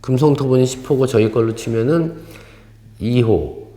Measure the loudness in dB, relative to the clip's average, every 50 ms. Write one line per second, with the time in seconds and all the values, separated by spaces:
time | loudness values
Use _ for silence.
0 | -2 -2 0 2 4 2 2 2 0 2 2 2 2 2 -2 -8 -4 -2 0 0
1 | 0 2 2 2 2 2 2 0 0 0 -2 -6 -6 -4 -4 -2 0 0 0 0
2 | 0 -2 -6 -10 -18 -20 -20 -20 -20 -20 -20 -20 -20 -20 -20 -20 -20 -20 -14 -8
3 | -4 0 2 2 2 4 2 0 0 -4 -10 -14 -18 -20 -20